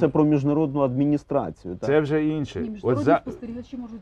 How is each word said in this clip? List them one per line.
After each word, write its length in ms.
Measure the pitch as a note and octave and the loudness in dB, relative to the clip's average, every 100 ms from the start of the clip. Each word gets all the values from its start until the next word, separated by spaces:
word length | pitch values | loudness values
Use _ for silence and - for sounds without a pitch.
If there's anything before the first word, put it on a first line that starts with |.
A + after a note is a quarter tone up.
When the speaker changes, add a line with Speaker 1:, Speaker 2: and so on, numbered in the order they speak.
| D#3 | 2
Speaker 1:
бу- 40 | |
Speaker 2:
про 120 | D#3 | 4
міжнародну 560 | D3+ D3+ C#3 D3 D#3 C#3+ | 4 4 2 0 0 2
адміністрацію, 960 | C#3 B2+ C#3+ D3 - C#3 F#2+ D#2+ F2+ F2+ | 0 2 2 0 0 -4 -4 -10 -12 -8
так? 100 | - | 0
Speaker 1:
Це 100 | D3 | 2
вже 260 | D3 D#3 D#3 | 2 0 0
інше. 320 | D#3 C#3 - | -2 -4 -6
Speaker 3:
Ні, 60 | E2 | -8
Speaker 1:
От 40 | |
Speaker 3:
міжнародні 320 | G#3+ A2+ B2+ | -4 0 0
Speaker 1:
за- 140 | G3 F3 | 4 2
Speaker 3:
спостерігачі 580 | - - A#3 A#3 B3 B3 | 0 -12 -12 -12 -12 -14
можуть 240 | A#3+ A3 | -14 -14